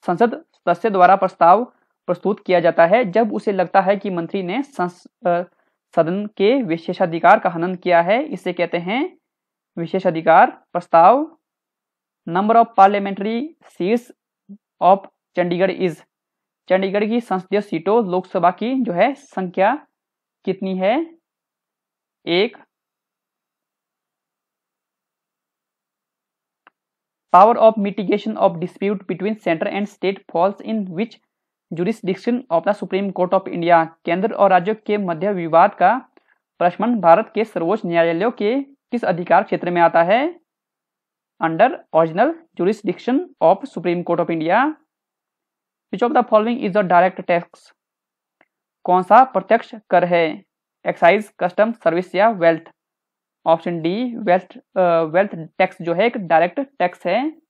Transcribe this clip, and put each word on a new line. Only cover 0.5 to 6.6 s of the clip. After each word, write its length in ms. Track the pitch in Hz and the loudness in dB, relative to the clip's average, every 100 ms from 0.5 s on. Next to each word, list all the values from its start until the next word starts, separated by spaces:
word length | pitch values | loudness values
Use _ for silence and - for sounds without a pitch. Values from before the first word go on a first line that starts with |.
सदस्य 360 | _ - 175 226 | _ -4 -2 -2
द्वारा 260 | 196 180 196 | 4 4 4
प्रस्ताव 480 | 190 - 170 196 240 _ _ _ - | 0 2 4 4 2 _ _ _ -8
प्रस्तुत 400 | 175 - 202 - | -6 -4 -6 0
किया 140 | 180 | 0
जाता 260 | 170 165 170 | 2 4 4
है 180 | 214 | 4
जब 280 | 233 185 226 | 0 -2 -2
उसे 200 | 214 220 | -4 -6
लगता 280 | 196 175 196 | -4 0 0
है 160 | 185 202 | 0 -2
कि 140 | 202 | -4
मंत्री 320 | 180 170 202 | -8 -6 -6
ने 200 | 180 208 | -6 -6
संस-, 640 | 277 - 180 180 _ _ 180 | -8 -8 -8 -8 _ _ -2
अ, 160 | 175 180 _ _ _ _ - | -2 -4 _ _ _ _ -2
सदन 300 | 160 185 208 | 0 -2 -8
के 360 | _ 202 269 | _ 0 0